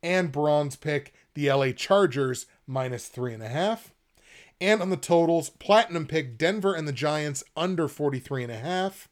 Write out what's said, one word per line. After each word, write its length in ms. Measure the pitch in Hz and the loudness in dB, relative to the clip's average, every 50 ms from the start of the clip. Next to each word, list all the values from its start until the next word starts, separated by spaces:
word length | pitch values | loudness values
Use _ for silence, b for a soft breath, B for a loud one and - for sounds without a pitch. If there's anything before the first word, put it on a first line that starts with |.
| - | -2
And 300 | 170 180 185 180 165 131 | 0 0 2 0 0 0
bronze 420 | 143 147 151 147 147 147 143 139 | 0 2 4 4 2 2 0 -6
pick, 380 | - - 151 147 143 143 - b b b b _ | -8 -6 -4 -4 -4 -4 -6 b b b b _
the 140 | 151 143 143 | -2 0 2
L 160 | 135 139 135 | 4 4 2
A 80 | 131 | 0
Chargers 720 | 127 - - - 196 202 202 170 117 139 139 131 123 - - b b b b - | -2 -4 2 4 4 6 6 4 2 0 -2 -2 -2 -6 -8 b b b b -8
minus 400 | 131 131 131 127 123 120 - - | -4 -4 -4 -4 -6 -8 -10 -12
three 260 | - - 123 123 113 | -8 -6 -6 -6 -6
and 100 | 110 110 | -8 -10
a 40 | 107 | -6
half. 460 | 120 151 175 208 226 226 - - _ _ _ _ _ B B B B B B B B B | -4 -2 0 -2 -2 -4 -8 -20 _ _ _ _ _ B B B B B B B B B
And 200 | 180 190 214 220 | 2 2 2 2
on 80 | 175 185 | 2 0
the 80 | 190 147 | -2 -2
totals, 520 | - - 175 170 165 165 170 165 147 - | 0 2 4 4 6 4 2 2 0 -4
platinum 560 | - _ - - 202 220 233 226 170 170 156 | -12 _ 2 4 6 6 6 4 -2 -6 -6
pick, 320 | - 156 160 151 127 117 113 | -2 -2 -4 -4 -4 -6 -2
Denver 360 | 156 165 196 214 190 196 196 | 0 0 0 2 0 0 0
and 120 | 160 156 | 0 -4
the 60 | 147 | -6
Giants 540 | 139 113 143 151 151 156 151 147 143 - - _ _ | -6 -2 -2 -2 0 0 -2 -4 -6 -8 -10 _ _
under 320 | - 165 185 190 170 160 139 | -4 -2 -2 0 0 0 -2
forty-three 560 | - - 147 147 139 127 127 - 143 131 123 | -2 -2 -2 -2 -2 -2 -6 -6 -6 -6 -6
and 80 | 120 | -6
a 60 | 117 110 | -8 -8
half. 500 | 117 160 180 185 185 196 190 - - _ | -6 -4 -2 -2 -2 -4 -6 -8 -20 _